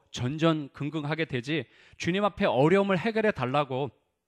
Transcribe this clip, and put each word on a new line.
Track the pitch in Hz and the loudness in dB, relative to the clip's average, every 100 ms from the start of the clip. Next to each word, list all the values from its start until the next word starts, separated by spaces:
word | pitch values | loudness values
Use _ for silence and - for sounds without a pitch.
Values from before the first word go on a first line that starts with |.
| _ | _
전전긍긍하게 | - 123 156 165 156 135 - 147 156 147 156 160 | -6 -4 0 2 2 -4 -8 -8 -6 -4 -4 -4
되지, | 131 120 160 117 _ - - | -4 -4 -4 -6 _ -20 -8
주님 | - 185 208 | -4 0 0
앞에 | - 196 | 0 2
어려움을 | 113 151 196 196 185 | 4 4 4 4 0
해결해 | 233 220 214 | 0 0 0
달라고 | - 127 143 135 127 139 - _ _ | 0 0 0 -2 -4 -6 -8 _ _